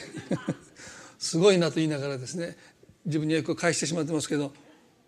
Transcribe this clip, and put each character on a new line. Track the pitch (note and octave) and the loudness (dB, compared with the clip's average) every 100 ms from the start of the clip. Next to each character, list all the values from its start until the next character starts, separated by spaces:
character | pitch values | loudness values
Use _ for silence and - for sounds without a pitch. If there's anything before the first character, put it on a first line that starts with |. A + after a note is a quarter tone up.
| - - - - - - | -4 -12 -6 -4 -4 -8
<laughs> | - - - - - - | -10 -20 -18 -18 -20 -10
す | - E3 | -2 4
ご | G3 | 6
い | F#3 | 6
な | E3 | 4
と | D3 | 2
言 | |
い | D#3+ | 0
な | D3 | 0
が | C#3 | -4
ら | C#3 | -6
で | B2+ | -6
す | |
ね、 | F3 E3+ E3 - _ - - F#3 | -8 -8 -10 -20 _ -20 -12 -4
自 | D3+ | -2
分 | D#3 | 2
に | |
栄 | D#3+ | 0
光 | D3+ | 0
を | D#3 | 0
返 | F3 | 2
し | D3+ | 2
て | C#3+ | 0
し | |
ま | E3 | -2
っ | |
て | D3+ | 0
ま | D#3 | -2
す | C3 | 0
け | D3+ | -2
ど。 | C#3+ - - - _ _ | -2 -6 -20 -20 _ _